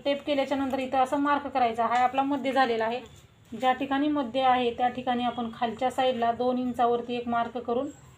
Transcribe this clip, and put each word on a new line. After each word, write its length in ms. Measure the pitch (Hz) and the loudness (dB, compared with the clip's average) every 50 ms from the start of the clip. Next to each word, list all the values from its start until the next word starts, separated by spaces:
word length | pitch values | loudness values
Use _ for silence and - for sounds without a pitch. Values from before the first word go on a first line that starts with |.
| - | -2
tape 200 | 285 285 285 - | -2 -2 -2 -2
केल्याच्या 300 | 302 294 277 269 269 285 269 | -2 0 0 0 0 0 -2
नंतर 200 | 269 262 262 262 | 0 -2 -2 -2
इथं 200 | 262 254 269 262 | -2 0 2 2
असं 180 | 262 262 302 | 2 2 2
mark 300 | 277 285 285 285 277 277 | 0 2 2 2 0 0
करायचा. 400 | 269 269 269 247 233 226 233 226 | -2 0 2 2 2 2 0 0
हा 120 | 226 233 247 | 2 2 2
आपला 240 | 254 247 254 269 | 2 2 2 0
मध्य 300 | 269 277 285 262 247 269 | 0 0 0 -2 -2 0
झालेला 320 | 247 269 262 240 233 226 220 | 2 2 2 2 2 0 0
आहे. 160 | 220 233 254 - - - - - _ _ _ - - 233 214 | -2 -2 -4 -8 -12 -18 -20 -20 _ _ _ -16 -14 -6 0
ज्या 140 | 254 254 | 2 2
ठिकाणी 360 | 254 254 277 269 269 269 294 302 | 2 2 -2 -2 0 0 0 0
मध्य 320 | 294 294 269 226 233 262 | 0 0 -2 -2 0 2
आहे, 300 | 262 254 254 254 247 233 | 4 4 4 4 2 0
त्या 180 | 233 - 247 247 | 0 0 -2 -2
ठिकाणी 360 | 240 254 254 254 247 240 247 | -2 -2 -2 -2 -2 0 -2
आपण 260 | 240 233 247 240 226 226 | -2 -2 -4 -6 -6 -4
खालच्या 360 | - 247 226 208 - 262 254 | -4 -4 -4 -2 -2 -2 -2
साईडला 400 | 254 - 262 254 254 233 233 233 | 0 2 2 2 2 2 0 0
दोन 260 | 233 233 247 254 254 247 | 0 0 0 0 0 0
इंचावरती 580 | 254 247 240 247 247 240 240 240 233 240 240 | -2 -2 0 2 2 2 2 0 -2 -4 -6
एक 120 | 240 240 240 | -6 -4 -2
mark 300 | 233 233 233 233 - 247 | -2 -2 -2 -2 -6 -8
करून 300 | 240 254 233 247 285 302 - - - - - | -4 -2 -2 -2 -2 -4 -8 -14 -20 -20 -20